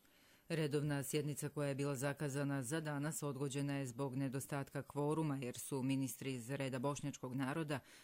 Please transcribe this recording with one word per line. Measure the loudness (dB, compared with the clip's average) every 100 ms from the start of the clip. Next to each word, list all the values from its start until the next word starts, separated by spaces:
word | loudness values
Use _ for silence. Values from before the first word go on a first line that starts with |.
| -20 -20 -20 -20 -2
Redovna | 0 2 2 2 0
sjednica | 2 0 0 -2 -4
koja | 0 0
je |
bila | 2 0
zakazana | 2 0 0 0 2 2 0
za | 0 0
danas | 0 0 0 0
odgođena | -2 0 0 0 0 0
je | -2
zbog | -2 -2 0
nedostatka | 0 0 -2 -2 -2 -6
kvoruma, | -4 0 2 4 2 0
jer | -2 -6
su | -2 0
ministri | 4 4 2 -2 -4
iz | -4 -2
reda | -2 0 0
bošnjačkog | 0 0 -4 -4 -4
naroda | -2 0 0 0 -2 -4 -20